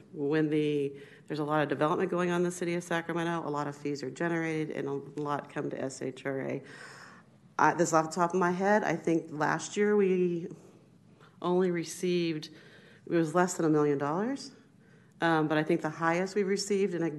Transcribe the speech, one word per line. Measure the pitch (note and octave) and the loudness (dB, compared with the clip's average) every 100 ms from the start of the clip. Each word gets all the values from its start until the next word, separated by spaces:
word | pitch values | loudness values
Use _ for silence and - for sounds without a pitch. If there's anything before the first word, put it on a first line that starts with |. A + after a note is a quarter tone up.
| - | -16
When | D3+ C#3+ D#3 D#3 | -6 0 2 2
the, | D3+ D3+ D3 C#3 C#3 - - - | 2 2 0 -2 -6 -18 -20 -10
there's | D3+ | -6
a | |
lot | D3 D3+ | 0 0
of | C#3+ | 0
development | C3+ D3+ F3 F#3 | 0 0 0 0
going | F3 F3+ | 0 0
on | F3 | 2
in | |
the | F3 | 0
city | F3 F3 F3 | -2 -4 -4
of | F3 | -2
Sacramento, | E3+ E3 E3+ E3 E3+ C#3+ | -4 -2 -2 -2 -2 -4
a | |
lot | D3 C#3+ | -4 -4
of | C#3+ | -4
fees | C#3+ C#3+ | -6 -6
are | C3 | -6
generated, | C3+ E3+ E3 D#3+ D#3 D#3 | -4 -2 0 -2 -2 -4
and | - C#3 | -4 -4
a | C#3 D3 D3+ | -4 -6 -8
lot | D3 C#3+ - | -4 -4 -4
come | D3+ C#3 | -6 -6
to | - | -6
S | C3 - | -6 -6
H | C3 C3+ C3+ | -8 -6 -6
R | C3+ | -4
A. | C#3 C#3 - - - - - - - - - - | -4 -6 -8 -18 -18 -18 -20 -20 -20 -20 -10 4
I, | D3+ | 4
this | D3+ E3 | 4 4
off | D#3+ D#3+ | 4 2
the | F#3 | 0
top | E3+ | 0
of | F#3 | 2
my | F3 | 0
head, | F3+ G3 G#3+ - | 2 4 4 4
I | D#3 | -2
think | E3+ D#3+ D#3+ | 2 0 0
last | D3+ D3+ D#3+ - G#3 | -2 0 0 -2 0
year | G#3 G#3 | 4 4
we | F#3+ F#3 F3+ E3+ F#3 - - - - - - - - - | 4 4 2 0 -6 -14 -20 -20 -20 -20 -20 -20 -20 -6
only | F3 F3+ F#3 | 0 2 2
received, | F3 D#3+ - F3+ F3 E3+ D#3 D#3 - - - - - - | 0 -4 -4 0 0 0 -2 -8 -18 -20 -20 -20 -18 -2
it | |
was | E3+ D#3+ F3+ | 0 2 4
less | F3+ - | 2 2
than | D#3+ | 4
a | |
million | D3+ D3 C#3 | 4 4 2
dollars. | C#3+ E3 A3+ C#4 - - - - - - - - | 0 -2 -2 -4 -10 -18 -20 -20 -20 -20 -20 -2
Um, | E3 D#3+ D3+ | 2 2 2
but | D#3 | 2
I | |
think | D#3 E3 | 2 0
the | D#3 | 0
highest | D#3 E3 E3+ F#3+ G#3 | -2 0 0 0 0
we've | F#3+ | 0
received | G3 - G3 G3 | 0 0 0 0
in | F3 | 0
a, | E3 | -2